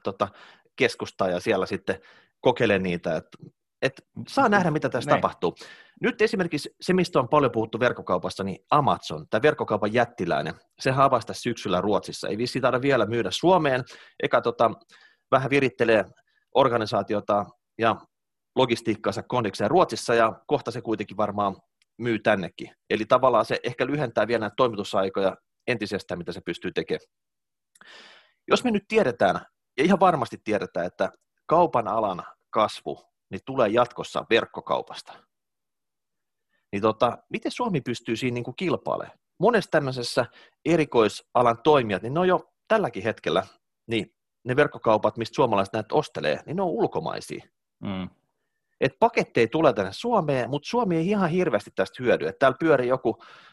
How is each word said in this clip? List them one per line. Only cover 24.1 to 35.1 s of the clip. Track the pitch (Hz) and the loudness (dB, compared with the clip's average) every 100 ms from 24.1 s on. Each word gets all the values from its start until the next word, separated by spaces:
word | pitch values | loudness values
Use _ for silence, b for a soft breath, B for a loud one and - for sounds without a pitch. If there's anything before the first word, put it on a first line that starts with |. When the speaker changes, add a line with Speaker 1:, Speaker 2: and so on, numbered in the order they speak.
| 113 107 | -2 0
Speaker 1:
vielä | 117 | 0
näitä | 104 - | -2 0
toimitusaikoja | 127 104 98 101 95 101 95 - _ _ - | 0 0 -4 -2 0 0 0 -2 _ _ -6
entisestään, | 120 104 98 - 87 | -4 -4 -6 -6 -8
mitä | 85 | -8
se | 90 - | -10 -10
pystyy | - 92 | -8 -6
tekemään. | 80 80 78 - _ _ _ _ _ _ _ B B B B B B - | -6 -4 -6 -8 _ _ _ _ _ _ _ B B B B B B 0
Jos | 202 | 0
me | 247 | 2
nyt | 208 - | -2 0
tiedetään, | 220 147 - 98 85 - _ _ - | 2 2 2 2 0 -6 _ _ 0
ja | |
ihan | 156 190 | 2 4
varmasti | 185 165 117 107 | 4 2 -4 -8
tiedetään, | - 104 90 92 87 | -4 -2 -2 -6 -6
että | - 95 - _ _ - | -4 -4 -4 _ _ 0
kaupan | 160 170 135 107 | 2 2 0 -2
alan | 110 104 90 - - _ | -2 -2 -4 -10 -20 _
kasvu, | 113 104 - - 69 _ _ _ | 0 0 -2 -10 -12 _ _ _
niin | 95 - | -14 -6
tulee | 135 107 | 0 2
jatkossa | 113 120 - - - - | 2 0 -4 -8 -8 0
verkkokaupasta, | 113 - - - 64 - - - | 2 2 -6 -4 -4 -4 -14 -18